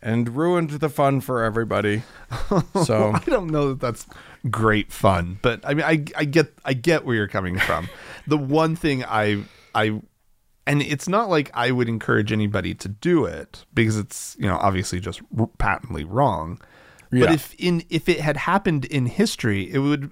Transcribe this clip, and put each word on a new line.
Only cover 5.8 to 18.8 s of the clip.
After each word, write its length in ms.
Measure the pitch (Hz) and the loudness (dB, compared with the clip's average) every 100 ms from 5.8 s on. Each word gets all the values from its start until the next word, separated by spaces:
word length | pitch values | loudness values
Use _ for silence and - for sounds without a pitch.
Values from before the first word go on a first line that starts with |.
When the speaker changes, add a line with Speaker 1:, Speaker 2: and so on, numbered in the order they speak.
Speaker 2:
I, 200 | 147 160 147 - | 2 0 -2 -4
I 80 | |
get, 280 | 147 160 143 _ | 2 2 2 _
I 80 | - | -4
get 300 | 127 139 156 | 0 2 2
where 100 | 135 113 | 2 0
you're 120 | 101 | 0
coming 300 | 104 92 90 | -2 -2 -2
from. 300 | - 80 90 | 0 -2 -4
Speaker 1:
<laughs> 40 | - - - - | -12 -18 -8 -2
Speaker 2:
The 80 | 151 | 0
one 380 | 135 151 160 | 2 2 2
thing 300 | 160 160 131 | 0 0 -2
I, 400 | 120 110 107 101 - - - | 0 0 2 0 -4 -16 -4
I, 280 | 113 110 107 - _ _ _ _ _ - | 0 0 -2 -8 _ _ _ _ _ 0
and 160 | 147 | 0
it's 260 | 143 147 - | 0 -4 0
not 220 | 202 220 | 0 2
like 180 | 160 135 | 0 0
I 160 | - 123 | -2 0
would 180 | 123 117 | 2 0
encourage 440 | 113 - 113 107 | -2 0 0 0
anybody 420 | 110 104 104 90 | 0 0 0 -4
to 140 | - 98 | -6 -8
do 360 | 104 170 170 | -4 0 2
it 400 | 92 78 - - - | 0 -4 -14 -18 -4
because 240 | - 110 107 | 2 2 2
it's, 400 | 101 - - - | -4 -10 -14 -4
you 60 | 101 | -2
know, 80 | 85 | 0
obviously 380 | 98 92 - 90 | 0 0 -4 -6
just 220 | 95 - - - | -8 -10 -6 -2
r-, 100 | 113 - | -2 0
patently 440 | 107 - 117 73 | 0 0 -4 -8
wrong. 580 | 80 110 139 82 80 104 - - - - - | -4 0 0 0 -6 -12 -16 -20 -20 -18 -2
But 60 | 123 | 4
Speaker 1:
Yeah. 120 | 123 | 4
Speaker 2:
if 200 | 156 - - | 4 0 -2
in, 280 | 180 170 - | 0 0 0
if 200 | 160 - | -2 0
it 100 | 160 | 2
had 180 | 151 143 | 0 -2
happened 480 | - 196 202 151 | 0 0 2 0